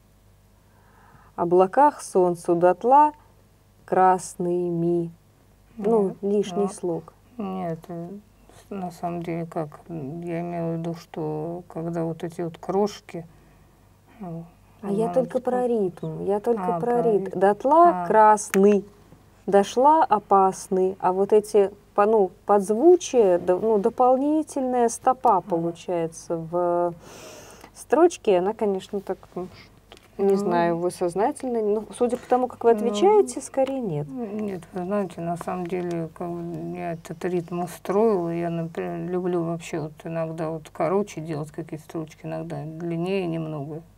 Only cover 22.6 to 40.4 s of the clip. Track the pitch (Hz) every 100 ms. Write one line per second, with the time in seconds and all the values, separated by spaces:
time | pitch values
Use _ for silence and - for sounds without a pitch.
22.6 | 196 214 320 359 - 254 196 175 180 180
23.6 | 220 214 226 226 254 262 285 311 302 285
24.6 | 254 247 233 - 262 262 247 190 - 165
25.6 | 170 170 - 175 165 165 - 170 160 175
26.6 | 175 175 175 170 - - - - - -
27.6 | - - - 269 339 - - 180 185 226
28.6 | 214 190 - 202 190 185 - 180 185 -
29.6 | - _ - - _ - 196 196 202 175
30.6 | 170 170 180 - 175 190 240 - 262 233
31.6 | 208 214 214 - 247 240 - 247 247 -
32.6 | 233 220 233 208 381 427 254 294 - -
33.6 | 262 269 220 147 147 262 214 214 214 185
34.6 | - 190 180 208 185 - 170 170 190 185
35.6 | 175 185 175 170 160 - 175 175 170 170
36.6 | 170 175 175 170 - 165 180 180 165 175
37.6 | 175 - - 190 226 196 170 170 170 170
38.6 | 165 180 180 170 170 180 185 180 170 170
39.6 | - 170 151 - 170 165 160 160